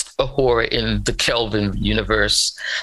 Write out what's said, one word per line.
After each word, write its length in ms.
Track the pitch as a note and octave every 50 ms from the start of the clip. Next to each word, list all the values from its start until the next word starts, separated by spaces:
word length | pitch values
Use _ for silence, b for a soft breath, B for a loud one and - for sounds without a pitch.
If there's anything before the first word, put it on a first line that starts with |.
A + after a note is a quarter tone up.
| - - - -
Uhura 500 | C3+ C3 - - C3 B2 A#2+ A#2 A2+ -
in 340 | - B2 A2+ A2 G#2+ G#2 G2+
the 80 | - A#2
Kelvin 600 | - - - B2+ A#2 A#2 G#2+ G#2 G#2+ G#2 G2+ G2+
universe, 800 | G#2+ A2 G#2 G#2+ A2 G#2 F#2+ G#2+ G#2+ G2+ G#2 - - - - - B B B B B